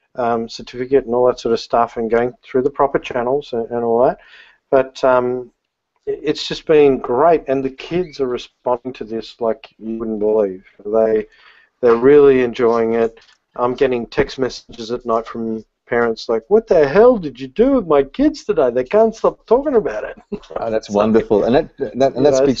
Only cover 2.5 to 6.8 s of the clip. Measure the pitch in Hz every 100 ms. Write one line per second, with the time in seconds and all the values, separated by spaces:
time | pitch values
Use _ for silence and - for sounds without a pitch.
2.5 | 131 135 - 139 156 - 127 120 143 -
3.5 | 117 113 120 117 117 135 190 - - -
4.5 | _ _ 135 131 - 135 127 123 127 120
5.5 | _ _ _ _ _ - 135 151 147 -
6.5 | 151 - 151